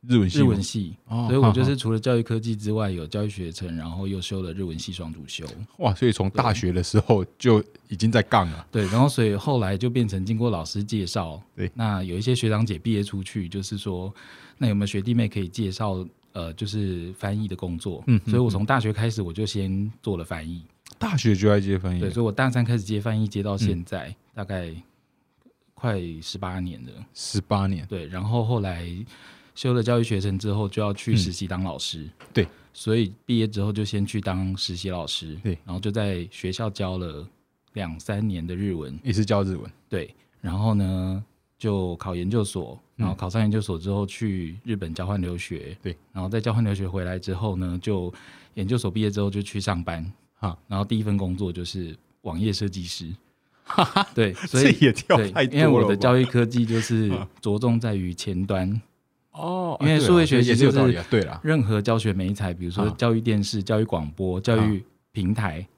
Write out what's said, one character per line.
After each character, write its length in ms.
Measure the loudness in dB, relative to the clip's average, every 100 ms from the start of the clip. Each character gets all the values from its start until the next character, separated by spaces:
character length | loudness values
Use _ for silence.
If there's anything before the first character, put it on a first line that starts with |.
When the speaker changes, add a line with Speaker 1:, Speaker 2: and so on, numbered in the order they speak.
| 4
Speaker 1:
日 120 | 4
文 120 | 4
系 100 | 6
吗？ 40 |
Speaker 2:
日 40 | 4
文 140 | 4
系。 320 | -2 -4 -6 -10 _
Speaker 1:
哦， 200 | -4 0
Speaker 2:
所 40 |
以 40 | 6
我 140 | 6
就 100 | 6
是 120 | 4 2
除 160 | 0
了 60 | 0
教 200 | 2 2
育 60 |
科 140 | 2 -2
技 160 | -2
之 180 | -4 -2
外， 180 | 0 0
有 180 | -4 -4
教 180 | -4 -4
育 40 |
学 200 | -4 -8
程， 260 | -8 -8 -6
然 120 | -6
后 160 | -6 -4
又 160 | -4
修 200 | -4 -6
了 120 | -6
日 100 | -6
文 140 | -6 -6
系 140 | -8
双 200 | -10 -10
主 80 | -12 -12
修。 200 | -12 -12 -14 -16 0
Speaker 1:
哇， 160 | 0
所 120 | 4 2
以 60 |
从 180 | 2 0
大 240 | 0 0
学 180 | 0 0
的 100 | 0
时 160 | 2 2
候 260 | 6 2 2 _
就 260 | 6 6 4 -12 _
已 80 | -2
经 160 | 2
在 100 | 2
杠 280 | 4 4 4
了。 160 | -4 -6
Speaker 2:
对， 160 | -2 0
然 120 | 4
后 80 | 4
所 160 | 4
以 120 | 2 2
后 240 | 0 0
来 180 | 0 0
就 120 | 0
变 160 | 0 0
成 200 | 0 -2
经 120 | 0
过 120 | 0
老 160 | -2 -4
师 180 | -6
介 220 | -2 -2 -2
绍， 360 | -4 -6 -8 -16 -8
Speaker 1:
对。 160 | -6
Speaker 2:
那 300 | -2 -2 -2
有 140 | -2 -2
一 40 |
些 140 | 0 2
学 140 | 2
长 160 | 2 0
姐 120 | 0
毕 140 | 0
业 100 | 0
出 220 | 0 -4
去， 240 | -6 -6 -6
就 160 | -6
是 140 | -6 -6
说， 360 | -6 -6 -6 -12 -20 -20 -20 _
那 100 | 0
有 80 | 2
没 80 |
有 20 | 0
学 160 | -2
弟 120 | 0
妹 160 | 2 2
可 100 | -2
以 80 | -6
介 240 | -4 -4
绍， 340 | -2 -4 -4 -6 _ _
呃， 180 | -10 -10
就 140 | -6 -6
是 460 | -2 -2 -4 -8 -8
翻 240 | -4 -2
译 60 | -4
的 80 | -6
工 220 | -6 -6
作？ 260 | -6 -6 4
Speaker 1:
嗯， 100 | 4
嗯， 40 | 4
嗯。 40 |
Speaker 2:
所 80 | 2
以 40 |
我 80 | 2
从 160 | 0 2
大 160 | 2
学 100 | 2
开 180 | 0 -2
始 120 | -2
我 100 | -4
就 140 | -4 -4
先 440 | -2 -2 -2 -2 -4
做 140 | -4 -4
了 80 | -4
翻 220 | -8 -8
译。 140 | -10 -12 _ -20 -6
Speaker 1:
大 160 | -2 2
学 180 | 4
就 140 | 6 6
在 140 | 6
接 180 | 4 0
翻 160 | 0 0
译？ 60 |
Speaker 2:
对， 80 | 0
所 120 | 0
以 40 | 0
我 40 |
大 200 | 2 2
三 160 | 2 2
开 120 | 0
始 60 |
接 160 | 0 -2
翻 200 | 0 0
译， 60 | 0
接 120 | -2
到 160 | -2 2
现 240 | 2 0 -4
在， 240 | -8 -8
Speaker 1:
嗯。 60 | -14 _ -12
Speaker 2:
大 80 |
概 300 | -6 -6 -6 -10 -16 _ _ _ _ _ _ _ _
快 280 | -6 -2 -2 -4 -8
十 160 | -10 -8
八 200 | -6 -4
年 240 | -6 -8 -14
了。 60 | -16 -18
Speaker 1:
十 260 | -12 -4 -4
八 280 | 0 2 2
年。 180 | 0 -4
Speaker 2:
对， 200 | -8 -8
然 160 | -6
后 200 | 0 0
后 180 | 2 0
来 280 | -2 -4 -8 -10 -12 -16 -20 -20 _
修 220 | -4 0 2
了 80 |
教 160 | 2 2
育 40 |
学 160 | 2 0
程 180 | 0 -2
之 140 | 0
后 160 | 0 -2
就 140 | -2
要 100 | -2
去 240 | -2 2 2
实 160 | 2
习 140 | -2 -6
当 180 | -4
老 140 | -4 -4
师。 240 | -8 -8
Speaker 1:
嗯。 260 | -12 -16 -2
对。 140 | 0 0 -4 _
Speaker 2:
所 240 | -10 0 0
以 160 | 0 -4 -2
毕 100 | 0
业 100 | 0
之 140 | 0
后 100 | -2
就 140 | 0 -2
先 180 | -2
去 160 | -2 -2
当 380 | -4 -2 -2 -4
实 180 | -6 -6
习 140 | -6
老 160 | -6 -6
师。 320 | -8 -8 -6
Speaker 1:
对。 120 | -4 -6
Speaker 2:
然 80 | -6
后 80 | -6
就 120 | -4
在 360 | -2 -2 -2 -8
学 200 | -8 -6
校 160 | -4 -6
教 300 | -4 -4 -4
了 260 | -6 -10 -14 _ _ _ _
两 260 | -8 -8 -8
三 280 | -6 -2 -2
年 180 | -2 -4
的 100 | -4
日 180 | -2
文。 260 | -4 -6 -8
Speaker 1:
也 100 | -2
是 100 | 0
教 200 | 4 4
日 120 | 2 -2
文。 160 | -8 -16 _
Speaker 2:
对， 240 | -6 -6 -12 _ _
然 160 | -6 0
后 160 | 2
呢， 500 | 2 2 0 -2 -4 -8 _ _ _
就 360 | -2 0 -2 -4
考 180 | -6 -4
研 120 | 0
究 160 | 0
所， 300 | 0 -4 -8 -12 _ -4
Speaker 1:
嗯。 80 | -2
Speaker 2:
然 20 |
后 60 |
考 160 | -2 -2
上 100 | 2
研 80 | 2
究 100 | 2
所 160 | -2 -4
之 140 | -2
后 120 | -2
去 540 | -2 -4 -4 -2 -6 -10
日 120 | -6 -6
本 160 | -4 -6
交 100 | -4
换 160 | -2
留 160 | -2 -4
学。 400 | -8 -10 -10 -10
Speaker 1:
对。 120 | -10 -10 _
Speaker 2:
然 120 | -8
后 40 | -4
在 140 | -2
交 100 | 0
换 120 | 0
留 100 | 2
学 160 | 0 -2
回 160 | -4 -4
来 140 | -6
之 160 | -4 -2
后 200 | -2 -2
呢， 220 | -2 -4
就 320 | -2 -2 -4 -10 -20 -20 -16 -6
研 120 | -2
究 80 | 0
所 140 | 0
毕 100 | 0
业 120 | 0
之 80 | 0
后 100 | -2
就 140 | -2
去 180 | -4 -4
上 220 | -2 -2
班。 200 | -2 -6 -8 -10 _ _
Speaker 1:
哈。 180 | -6 -6 _
Speaker 2:
然 120 | -4
后 40 |
第 140 | 0 0
一 60 |
份 120 | 0 0
工 220 | 0 -2
作 160 | -4
就 100 | -4
是 320 | -8 -8 -8 -12 _ _
网 160 | -8 -2
页 120 | 0
设 160 | 0 -2
计 160 | -4
师。 300 | -8 -8 -10 -12 _ _ _ _ -2
Speaker 1:
<laughs> 460 | 2 2 2 0 0
Speaker 2:
对， 180 | 0
所 280 | 0 0 4
以， 100 | 6
Speaker 1:
这 140 | 8 6
也 80 |
跳 240 | 4 2 4
太 60 |
多 20 | 4
了 60 |
吧？ 100 | 0
Speaker 2:
对， 160 | 0 4
因 20 |
为 60 | 6
我 180 | 6 4
的 40 |
教 240 | 4 6 6
育 60 |
科 220 | 4 2 2
技 200 | 2 2
就 140 | 0
是 300 | 2 0 2
Speaker 1:
啊。 180 | 0 -4 _
Speaker 2:
着 180 | -2 0
重 180 | 2 2
在 180 | 2 -2
于 180 | -2
前 320 | -4 -4 -4 0
端。 360 | 0 0 -2 -6 _ _ _ _
Speaker 1:
哦， 440 | -10 -6 -4 -4 0
Speaker 2:
因 60 | 4
为 120 | 4
数 160 | 8 6
位 100 | 8
学 160 | 6
习 140 | 6 6
就 160 | 6
是 60 | 8
Speaker 1:
啊， 60 | 4
对 0 |
啦， 0 |
也 0 |
是 0 |
有 0 |
道 20 |
理 80 | 4
啊， 100 | 2
对 100 | 2
啦。 180 | 2 -4
Speaker 2:
任 180 | 0 2
何 200 | 2 2
教 180 | 2 2
学 140 | 2
媒 200 | 0 0
材， 200 | -2 -4
比 100 | -4
如 80 | -6
说 180 | 0 -2
教 220 | 2 2
育 60 | 2
电 240 | 2 2
视、 160 | 2 -2
Speaker 1:
啊。 20 |
Speaker 2:
教 180 | 0 2
育 20 |
广 260 | 2 0 -4
播、 280 | -2 -2 0
教 160 | 2 4 4
育 160 | 2 -4 _ _
平 220 | -4 0
台。 260 | 0 -2 -4
Speaker 1:
啊。 80 | -12